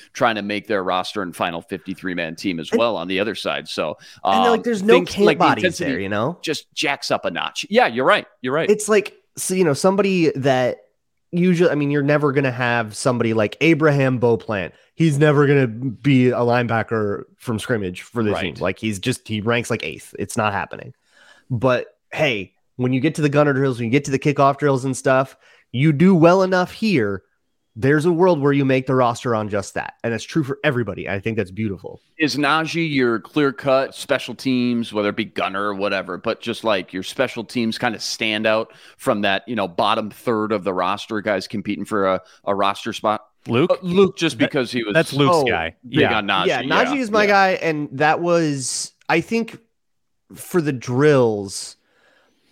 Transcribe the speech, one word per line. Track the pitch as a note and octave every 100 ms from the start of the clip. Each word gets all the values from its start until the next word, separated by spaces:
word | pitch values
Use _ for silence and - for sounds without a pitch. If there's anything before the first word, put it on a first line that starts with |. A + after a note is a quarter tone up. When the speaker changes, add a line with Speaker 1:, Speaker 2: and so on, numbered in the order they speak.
| -
Speaker 1:
trying | - B2
to | G#2
make | G2+ G#2 -
their | G2+
roster | F#2 F2+ F2+ G#2+
and | F2+
final | E2 F#2 E2+
fifty-three-man | - F#2+ F#2+ F#2 F#2 F2 D#2+
team | E2 G2+ E2
as | D#2+
Speaker 2:
And | A#2
Speaker 1:
well | A#2
on | F2+ F2+
the | F#2+
other | G#2+
side. | F2+ F#2 C#2+ D2+
So, | G2+ D#2 - - -
Speaker 2:
and, | - G2
Speaker 1:
um, | A#3
Speaker 2:
like, | A3+
there's | A#3+ G#3
no | G#3 -
Speaker 1:
things | F3+
Speaker 2:
camp | G3
Speaker 1:
like | G3+ D#3
the |
Speaker 2:
bodies | D#3 A2
Speaker 1:
intensity | F#3 E3+ -
Speaker 2:
there, | F#2
you | G2
know? | G#2 C3 F3
Speaker 1:
just | D#3+ C#3 -
jacks | - D3 C#3 -
up | A#2
a | F#2+
notch. | E2 D#2+ - -
Yeah, | G3+ F#3+
you're | A#2
right. | D3+ G3+ - _
You're | B2+
right. | D3+ E3
Speaker 2:
It's | G#3 G#3
like, | G#3 G3+ - _
so, | - -
you | F#3
know, | E3
somebody | C3+ F#3+ G3 G3 F#3 D#3+
that | C#3 C3+ B2+ B2 - _ _ _ _ _
usually, | F3 F#3 E3+ F3+
I |
mean, | C#3+ C#3+
you're | D3
never | C#3 D3 D3
gonna | C#3 C3
have | A#2+ B2 A#2+ G#2+
somebody | - C#3 A#2+ A#2
like | A2 G#2 -
Abraham | D#3+ D3 D#3 C#3+ C3 B2
Beauplan. | A#2+ A2+ - G2+ E2 - _
He's | - D#3+ C#3
never | D3+ C#3+ C#3
gonna | C#3+ B2
be | A2 C3 F#2+ C#3 C3 B2
a | A#2
linebacker | A#2+ A#2+ A#2 A2+ - A2+ G2+ - - _
from | - G#2+
scrimmage | - A2+ F#2 F2+
for | - B2
the | G#2+
Speaker 1:
Right. | F2
Speaker 2:
team. | F2 -
Like, | F2+ F#2+
he's | A2 F#2+
just, | B2+ - -
he | G#2+
ranks, | G#2+ A#2+ A2+
like, | A2
eighth. | D#2 - - -
It's | G2+
not | A2+ G#2+
happening. | G2 - G#1 - - _ _ - _ -
But | A#2 C3 A#2+ - _ _
hey, | - D3+ G#2+ F#2 _ _
when | - B2+
you | C3
get | D#3
to | D#3
the | D3
gunner | C#3+ D3
drills, | C3 C3+ A#2
when |
you | A2+
get | C#3
to | C#3
the | C3+
kickoff | D3+ C#3+ C#3 C#3
drills | D3 C3+
and | C3+ B2+
stuff, | C#3 C3 C3+ - _ _ _
you | A#2+ D#3+
do | C#3 F#3
well | F3 E3+ F#3
enough | F#3 F#3 F3+
here, | - A3 D3+ G2+ G2 _ _ _ _ _ A2+
there's | C3+ D3+
a | F3
world | E3 F#3 D#3
where | C#3+
you | C#3
make | C3+ C3 C3+
the |
roster | B2+ A#2+ A#2 B2+
on | A2 G#2+
just | G2+ -
that. | - - -
And | A#2
that's | A2+
true | - E3
for | C3 -
everybody. | D3+ B2 G2+ F2+ D2+
I | G2
think | A2+ A2
that's | F2+
beautiful. | F#2 A2 F#2 - - _ -
Speaker 1:
Is | D3+
Najee | C3+ C#3+ D#3 D#3 E3 D#3+
your | C#3 B2 A2
clear-cut | - D3+ C#3 - C#3 C3+ C3
special | - - C3 -
teams, | A2+ C3+ B2+ B2 A#2+ A2
whether | G#2+ G#2
it |
be | G2+
gunner | F2+ - F#2+ G2
or | G#2
whatever, | G2 G2+ F#2+ F#2 F2
but | A2+ -
just, | A#2 G#2+
like, | A2 G2 F2
your | F#2
special | - - B2+ A#2+
teams | G#2 B2 A2+ -
kind | A#2+
of | G2
stand | - - A2+ G#2+
out | A2 A2 - - - -
from | C3+ G#2+
that, | G2+ G2 A2+
you |
know, | A2 F#2+
bottom | E2+ G#2 A2+ G#2
third | - B2+ A2 G#2+
of | G#2
the | F#2+
roster, | F#2 F2+ G2+ - A2
guys | G#2+ G2 -
competing | A2 G#2 G2+
for | G2+ G#2+
a, | F#2+ F#2 - _
a | -
roster | G2+ G2 G2+ A#2
spot? | - A2 G#2+ _ _ B2+
Speaker 3:
Luke? | A#2 F3+
Speaker 1:
Uh, | F3+
Luke, | F3+ F#3 F#3+ -
just | D#3+ A#2
Speaker 3:
That, | C3
Speaker 1:
because | C#3+ A#2
he | B2
was | G#2+
Speaker 3:
that's | D#3+ -
Luke's | C3+ C#3+
Speaker 2:
Oh, | E3
Speaker 3:
guy. | B2+ F2 E2 - B2
Speaker 1:
big | C#3+
Speaker 3:
Yeah. | A2 G#2+
Speaker 1:
on | G2+
Najee. | F#2+ F3
Speaker 2:
Yeah, | C#3
Najee | C3+ F3+ B3+
Speaker 1:
Yeah. | C#4
Speaker 2:
is | A3
my | G#3+
Speaker 1:
Yeah. | G#3
Speaker 2:
guy. | G3 F#3+ F3+
And | E3 D3+ D3
that | C3+ D3+ D#3
was, | F3 E3+ D#3 C#3 B2+ - - _ -
I | E3
think, | - A3+ A3+ D#3 _ _ _ _ _ _ _
for | F#2+ - F3+
the | D3
drills, | B2+ - B2 D3+ C3+ A#2 G#2 G2 - - - _ _ _ _ _ _ _